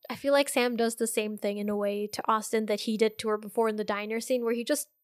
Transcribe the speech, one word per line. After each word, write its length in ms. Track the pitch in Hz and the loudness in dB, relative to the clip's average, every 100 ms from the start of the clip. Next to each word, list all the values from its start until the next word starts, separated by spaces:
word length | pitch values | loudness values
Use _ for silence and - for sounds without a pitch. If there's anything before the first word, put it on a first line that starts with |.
| - | -12
I 60 | |
feel 180 | 226 277 | -4 2
like 160 | 285 285 | 4 4
Sam 280 | 254 247 233 | 2 2 2
does 180 | 233 | 0
the 140 | 226 226 | 0 -2
same 280 | - 214 214 | -2 -2 -2
thing 220 | 208 208 | -2 -2
in 100 | 208 | -2
a 80 | 208 | 0
way 300 | 202 208 208 | 0 -2 -4
to 160 | - - | -4 0
Austin 360 | 220 - 220 220 | 0 2 0 0
that 160 | 208 | -2
he 140 | - 214 | 0 2
did 220 | 220 214 | 2 0
to 120 | 220 | -2
her 60 | 214 | -2
before 320 | 214 - 226 | -2 0 0
in 60 | |
the 80 | 214 | 0
diner 380 | 214 202 214 226 | -2 -4 -4 -4
scene, 240 | - 254 | 0 0
where 100 | 233 | 2
he 80 | 233 | 0
just 280 | 233 294 - _ | 0 -2 -2 _